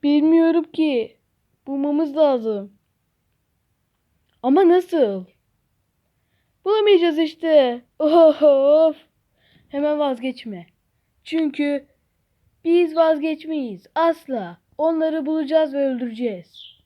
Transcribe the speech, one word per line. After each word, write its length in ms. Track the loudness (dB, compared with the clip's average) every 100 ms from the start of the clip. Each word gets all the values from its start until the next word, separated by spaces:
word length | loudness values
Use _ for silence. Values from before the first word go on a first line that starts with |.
Bilmiyorum 600 | 0 2 4 4 4 0
ki. 540 | -4 -4 -2 -2 -6 _ _ _ _ _ -10
Bulmamız 480 | -6 -2 -2 -2 0
lazım. 580 | 2 2 -4 -8 -10 _ _ _ _ _ _ _ _ _ _ _ _ _ _ _ _ _
Ama 240 | 0 2 4
nasıl? 580 | 2 0 -2 -2 -2 -12 _ _ _ _ _ _ _ _ _ _ _ _ _ -4
Bulamayacağız 520 | 0 4 4 2 0
işte. 640 | -4 -4 2 4 4 -2 _ _
Of. 1000 | 2 6 6 6 2 4 4 4 2 0 _ _ _ _ _ _ _
Hemen 300 | -6 -4 -2
vazgeçme. 680 | -4 -4 -8 -10 -14 -16 -18 _ _ _ _ _
Çünkü 640 | -8 -4 -4 -4 -4 -4 -8 _ _ _ _ _ _ _
biz 320 | -2 0 0 2
vazgeçmeyiz. 920 | 2 2 -2 -6 -8 -8 -8 -12 _ -2
Asla. 600 | -2 -2 -8 -10 -10 -16 _ -4
Onları 480 | -2 -2 -2 -4 -4
bulacağız 480 | -6 0 0 0
ve 140 | -2 -4
öldüreceğiz. 760 | -4 -10 -8 -8 -8 -16 -20 -20 _